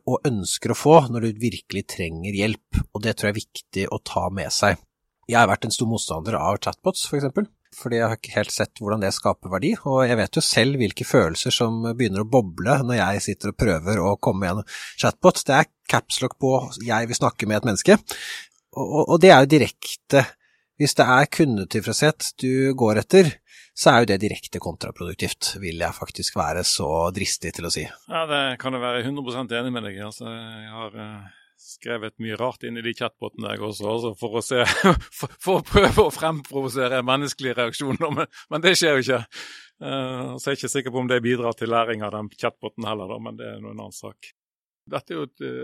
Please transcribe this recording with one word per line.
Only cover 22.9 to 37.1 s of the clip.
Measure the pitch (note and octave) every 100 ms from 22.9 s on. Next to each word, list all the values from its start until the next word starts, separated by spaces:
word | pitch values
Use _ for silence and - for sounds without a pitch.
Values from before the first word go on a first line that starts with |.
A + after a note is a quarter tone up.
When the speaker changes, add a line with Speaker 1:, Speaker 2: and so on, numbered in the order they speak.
| G#2
Speaker 1:
etter, | - F#3+ E3 - _ - - -
så | -
er | B2
jo | A#2
det | G2
direkte | G2+ - - F2+
kontraproduktivt, | - - - - F2 - F2 - - -
vil | F#2+ E2+
jeg | E2
faktisk | - - - F2+
være | - D2+ E2 F2
så | - D2 D#2+ E2+
dristig | F#2+ F#2 - E2+
til | - E2+
å |
si. | - D#2 - -
Speaker 2:
Ja, | E3+ D#3+
det | D3 C3+ B2+
kan | C3
jeg | B2+
være | B2 B2
hundre | A#2+ C#3+
prosent | B2+ B2 B2
enig | A#2 B2+
med | A#2+ G#2+
deg | G2
i. |
Altså, | G#2 - A#2
jeg | A2+ A2+ A2 A2
har, | A2 A2 A2
eh, | G#2+ G#2 G2 - _ _
skrevet | - - A2+ A#2 A2 -
mye | A2+ G#2+
rart | B2 A#2 A#2+
inn | A#2
i |
de | A2+ A#2+
chatbotene | A#2 - A2 - G#2+
jeg | G#2
også, | G#2 G#2 G#2
altså | A#2 A#2 G#2
for | A#2 A2+
å |
se, | - B2+ A#2 - F#3+
<laughs> | - - -
for, | - -
for | F3+ F3+
å | -
prøve | G3+ F#3+ - F3
å |
fremprovosere | - D#3+ D#3 C3+ C#3 C3+ B2+ B2 B2+
menneskelige | B2